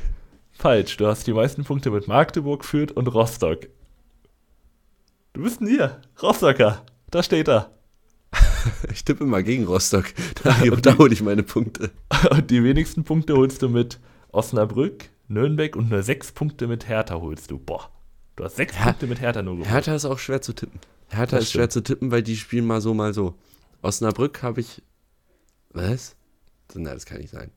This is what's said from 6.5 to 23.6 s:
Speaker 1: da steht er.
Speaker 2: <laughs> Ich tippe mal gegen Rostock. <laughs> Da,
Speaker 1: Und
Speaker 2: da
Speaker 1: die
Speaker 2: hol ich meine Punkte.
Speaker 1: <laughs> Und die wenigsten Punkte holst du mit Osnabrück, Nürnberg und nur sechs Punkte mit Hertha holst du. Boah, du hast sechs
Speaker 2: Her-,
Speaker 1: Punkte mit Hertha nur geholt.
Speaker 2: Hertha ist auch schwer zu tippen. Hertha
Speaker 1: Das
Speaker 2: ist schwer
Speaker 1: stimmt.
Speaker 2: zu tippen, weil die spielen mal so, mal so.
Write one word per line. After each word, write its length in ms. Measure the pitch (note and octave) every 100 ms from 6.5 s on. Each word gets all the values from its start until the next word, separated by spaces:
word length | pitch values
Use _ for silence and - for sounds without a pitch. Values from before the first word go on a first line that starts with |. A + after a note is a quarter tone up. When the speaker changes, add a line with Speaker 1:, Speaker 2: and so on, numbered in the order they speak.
| C3 G#2+ G2+ - _ -
Speaker 1:
da 120 | E3+
steht 260 | F3 G3+ D3+
er. 220 | A#2 G2+ _ _ _ _ _ -
Speaker 2:
<laughs> 580 | - - - A#2 - -
Ich 120 | -
tippe 200 | - C#3+
mal 180 | C#3+ G2+
gegen 220 | G2 B2+
Rostock. 400 | G2 F#2 - G2+ F#2 -
<laughs> 200 | F3 -
Da, 100 | - A#2+
Speaker 1:
Und 240 | A#2+ A#2+ C3
Speaker 2:
da 60 |
Speaker 1:
die 60 | B2+
Speaker 2:
hol 140 | D3
ich 100 | G#2+
meine 200 | G#2 G2+
Punkte. 480 | G2+ A2+ A2+ - G2+ - -
Speaker 1:
<laughs> 200 | D3 F3
Und 200 | D#3 C#3
die 120 | B2
wenigsten 400 | A#2+ C#3 E3 -
Punkte 300 | D#3 D#3+ D#3 C#3+
holst 260 | C3 C3
du 60 | C3
mit 300 | A#2+ A#2+ - - _ _
Osnabrück, 760 | - A2 A#2 G#2 G#2+ D#3+ G3+ - _ -
Nürnberg 460 | G#2 C#3 D3+ D#3
und 140 | - A2+
nur 120 | G#2
sechs 280 | G2 D3+ -
Punkte 340 | - D3+ - A#2+
mit 180 | A#2 -
Hertha 280 | A2 A2 E2+
holst 300 | E2 D#2 -
du. 80 | C#2
Boah, 320 | - E2+ - - - - - -
du 80 |
hast 120 | F2+ -
sechs 180 | E3+ F#2
Speaker 2:
Her-, 80 | A2+
Speaker 1:
Punkte 200 | A#2+ B2+
mit 120 | A#2+
Hertha 220 | B2 A2+
nur 140 | F#2 F2
geholt. 140 | F#2+
Speaker 2:
Hertha 240 | B2 D3
ist 100 | D#3
auch 140 | D3 C3
schwer 240 | - C3+
zu 100 | -
tippen. 260 | - - - - _ -
Hertha 280 | G2+ A#2+ C3
Speaker 1:
Das 100 | A2+
Speaker 2:
ist 60 |
schwer 100 | - A#2+
Speaker 1:
stimmt. 20 |
Speaker 2:
zu 100 | B2
tippen, 280 | G#2+ C3+ C3
weil 100 | A#2+
die 140 | A2+ A2
spielen 300 | - A#2+ A#2
mal 140 | A2+
so, 140 | G#2+
mal 180 | A2 G#2+
so. 200 | G#2 F#2+ F2+ _ _